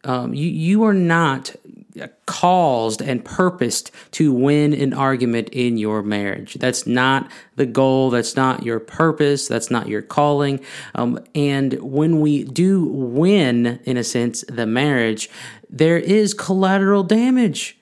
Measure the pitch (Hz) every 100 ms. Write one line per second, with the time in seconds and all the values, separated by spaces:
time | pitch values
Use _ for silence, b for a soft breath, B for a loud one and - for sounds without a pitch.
0 | 131 127 123 131 160 156 165 208 220 196
1 | 170 165 160 135 - - - - - -
2 | 165 _ - - 180 185 160 120 113 107
3 | 117 123 - - 185 180 117 - - B
4 | B - 156 123 135 147 147 147 139 -
5 | 135 127 120 117 107 127 123 117 107 107
6 | 104 104 101 - - - 127 127 - 123
7 | 131 135 - B B - 131 117 135 131
8 | 131 120 113 - 131 - 117 113 - -
9 | 165 160 147 139 - 117 - 120 113 107
10 | - - 147 143 143 135 B B B -
11 | 120 120 - 151 143 139 135 131 139 135
12 | 160 160 151 143 131 131 185 196 156 139
13 | 123 127 175 202 135 120 120 120 - 127
14 | 113 123 120 117 - 120 110 120 147 131
15 | 113 110 - B B B - 131 160 170
16 | - 208 208 208 - 190 190 196 196 202
17 | 185 220 254 254 220 - - -